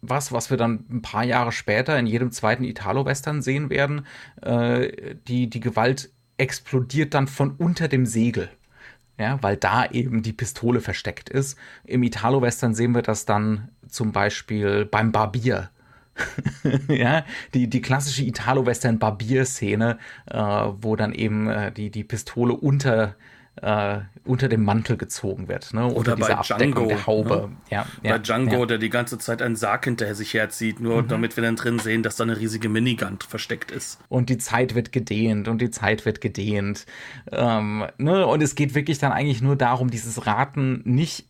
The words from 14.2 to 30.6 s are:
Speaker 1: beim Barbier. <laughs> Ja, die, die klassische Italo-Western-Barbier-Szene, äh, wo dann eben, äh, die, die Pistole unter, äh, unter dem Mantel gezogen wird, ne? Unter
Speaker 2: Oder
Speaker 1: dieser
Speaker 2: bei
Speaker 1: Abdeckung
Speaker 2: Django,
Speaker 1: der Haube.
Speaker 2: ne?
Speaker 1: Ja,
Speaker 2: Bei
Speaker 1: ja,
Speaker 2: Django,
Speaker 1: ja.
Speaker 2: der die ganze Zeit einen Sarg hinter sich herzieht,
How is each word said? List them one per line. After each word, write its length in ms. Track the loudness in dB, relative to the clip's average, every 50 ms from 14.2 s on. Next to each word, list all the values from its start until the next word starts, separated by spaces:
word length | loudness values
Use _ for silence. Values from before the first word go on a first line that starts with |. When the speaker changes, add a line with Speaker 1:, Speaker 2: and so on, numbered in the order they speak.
| 2 2 0 -4 -8 -4 -4 0 0 2 2 2 0
Speaker 1:
beim 260 | 2 2 2 2 4
Barbier. 600 | 4 2 2 2 0 -2 0 0 0 0 -4 -8 _ _ _ _ -20 -20 _ _ _
<laughs> 760 | -8 -8 -6 -6 -6 -6 -6 -8 -2 -2 0 0 0 0 0
Ja, 360 | 0 2 4 4 2 2 0 -4 -12 -14 -14 -2 2
die, 140 | 2 2 2
die 120 | 2 -2
klassische 420 | 0 2 0 0 0 -2 -2 -2 -2 -2 -2 -2 -2 0 2 2 2 2 0 2 2 2 2 4
Italo-Western-Barbier-Szene, 1000 | 2 0 0 -2 -2 0 2 2 2 0 -2 -2 0 0 2 2 2 2 0 -2 -8 -18 -20 -20 -16
äh, 100 | -8 -4
wo 600 | -2 0 2 2 2 0 0 -2 -4 -2 -2 0
dann 160 | 0 0 -2
eben, 360 | 0 0 0 0 0 0 0 0
äh, 240 | 0 -2 -4 -4
die, 180 | -6 -6 -8 -6
die 140 | -6 -8 -6
Pistole 500 | -6 -6 -8 -8 -6 -2 0 2 2 2
unter, 600 | 2 2 2 2 4 4 4 4 4 4 2 -2 _ -20 -20 -20 -20 -20 _ _ -6
äh, 380 | -2 0 2 2 2 0 -2 -4 -6 -10 _ -14 _
unter 240 | -2 0 2 2 2
dem 160 | 2 4 4
Mantel 320 | 4 4 2 2 0 -2
gezogen 520 | -2 -2 -8 -8 -6 -4 -4 -4 -4 -4 -6
wird, 240 | -6 -6 -6 -6
ne? 120 | -4 0 0
Unter 120 | 0 0 2 2 0
Speaker 2:
Oder 40 | 2
Speaker 1:
dieser 120 | 2 2 2
Speaker 2:
bei 80 | 2
Speaker 1:
Abdeckung 220 | 0 0 -2 0 2 2 2 2
Speaker 2:
Django, 140 | 2 2 2
Speaker 1:
der 180 | 0 0 0
Haube. 280 | 2 2 2 2 2 0 0 0 -4
Speaker 2:
ne? 60 | -10 -16 -10 -4
Speaker 1:
Ja, 160 | -4 -4 -4 -4 -10 -6
Speaker 2:
Bei 60 | 0 0
Speaker 1:
ja, 80 | 0 0
Speaker 2:
Django, 420 | 0 0 0 2 2 2 4 2
Speaker 1:
ja. 60 | 2
Speaker 2:
der 120 | 2 2 0
die 120 | 0 0
ganze 280 | 0 0 0 -2 -4 -6
Zeit 220 | -4 -4 -2 -2
einen 140 | 0 -2 0
Sarg 280 | 0 0 0 0 0 0
hinter 300 | -2 0 0 -2 -4 -2
sich 200 | -6 -6 -2 0
herzieht, 460 | 0 0 0 -2 -2